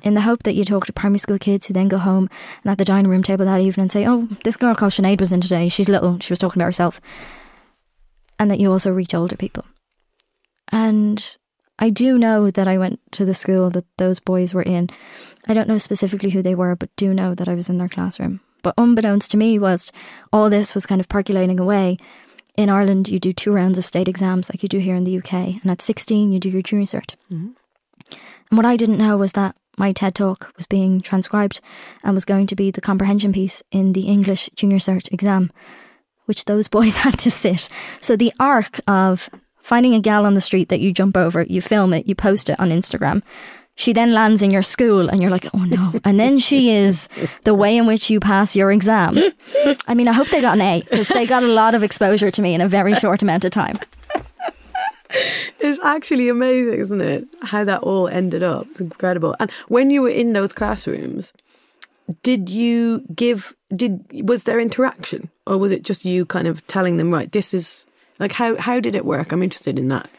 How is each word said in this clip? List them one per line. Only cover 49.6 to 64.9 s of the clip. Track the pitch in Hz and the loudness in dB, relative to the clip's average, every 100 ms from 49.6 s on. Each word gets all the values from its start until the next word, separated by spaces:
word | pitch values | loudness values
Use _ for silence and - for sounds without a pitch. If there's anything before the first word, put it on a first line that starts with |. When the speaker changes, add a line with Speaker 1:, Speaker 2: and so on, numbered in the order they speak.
| 285 285 - | 2 0 -2
Speaker 1:
I | |
mean, | 240 240 | 0 2
I | |
hope | 226 285 | 2 2
they | 320 | 2
got | 247 202 | 2 2
an | |
A, | 196 170 | 2 0
'cause | - 220 208 | 0 -2 0
they | 349 233 | 0 2
got | 254 | 2
a | 247 | 4
lot | 220 220 233 | 4 4 4
of | |
exposure | 208 - 202 208 202 | 0 0 2 2 2
to | 180 | 0
me | 190 | 0
in | 165 | 0
a | 190 | 2
very | 202 190 208 | 2 2 2
short | 214 196 | 2 0
amount | 202 214 - | 0 0 0
of | |
time. | - - 202 - - - 605 - _ 719 - - 740 762 880 _ 523 - - 1017 - | -2 -4 -6 -12 -20 -10 -10 -10 _ -12 -12 -12 -8 -8 -10 _ -4 -4 -4 -10 -4
Speaker 2:
It's | 294 285 | -4 -2
actually | 330 302 - 277 247 | -2 -2 -2 0 2
amazing, | 240 254 254 240 220 | 2 2 2 0 -2
isn't | 196 202 | -2 -2
it? | 175 139 254 349 | -2 -4 -6 -14
How | 254 208 | -6 -4
that | 208 190 | -2 -2
all | - 190 180 | -2 0 0
ended | 180 180 165 | 0 -2 -2
up. | 180 131 262 | -2 -4 -8
It's | - | -10
incredible. | 175 - 185 180 160 - | -12 -6 -4 -2 -2 -4
And | 214 - - | -6 -8 -2
when | 240 269 | 2 4
you | 285 | 4
were | 254 | 2
in | - 233 | 0 0
those | 214 196 | 0 -2
classrooms, | - 208 208 - - - - - _ _ _ _ _ - _ - 170 | -4 -6 -4 -6 -6 -8 -10 -12 _ _ _ _ _ -20 _ -16 -6
did | 247 254 180 | -2 -2 -2
you | 196 233 233 233 226 269 160 | -2 0 0 0 -2 -6 -4
give, | 240 226 - - _ | -2 -2 -6 -20 _
did, | 190 240 190 - - 196 | -4 -2 -4 -8 -8 -2
was | 240 | -2
there | - 226 | 0 0
interaction? | 233 - 262 | -2 0 -2